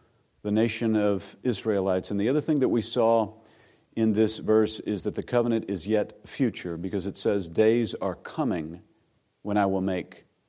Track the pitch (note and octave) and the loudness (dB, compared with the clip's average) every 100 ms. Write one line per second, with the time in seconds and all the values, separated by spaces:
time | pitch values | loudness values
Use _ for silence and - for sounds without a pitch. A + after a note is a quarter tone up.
0 | _ _ _ _ G#2 G#2+ A#2 - A2+ G#2+ | _ _ _ _ -2 2 0 0 0 2
1 | G#2 G2 - - C3 A2 A2+ G2+ F#2+ F#2 | 2 0 -4 -8 -4 -2 0 0 2 0
2 | - G2+ G#2+ D3 D3 D3 B2 A2+ G#2 B2+ | 0 -2 0 0 0 2 2 2 0 0
3 | A2+ A#2 G#2 - - _ _ _ _ - | 4 4 0 -6 -20 _ _ _ _ 0
4 | A2+ G#2 G#2+ - G2 A2 G#2+ - - G2+ | 2 4 2 0 2 4 2 -2 -4 -4
5 | G#2 G2 - A#2+ A#2 A2+ A2+ F#2+ F#2 G#2+ | -4 -6 -2 0 0 0 -2 -6 0 0
6 | G#2 - - - B2 - F2+ E2+ F#2 G2+ | 0 -8 -10 -2 -2 -2 -8 -6 -6 -4
7 | F#2 - A2+ G2+ E2+ E2+ G#2+ A#2+ G#2+ - | -6 -2 0 0 0 2 4 4 0 -2
8 | G2 - - - C3+ F2+ D2+ F2 - _ | -4 -6 -8 -4 -2 -2 -6 -12 -18 _
9 | _ _ _ _ G#2 G#2 G2 F#2+ F#2+ F2+ | _ _ _ _ -4 0 2 0 0 -2
10 | - - _ _ | -6 -12 _ _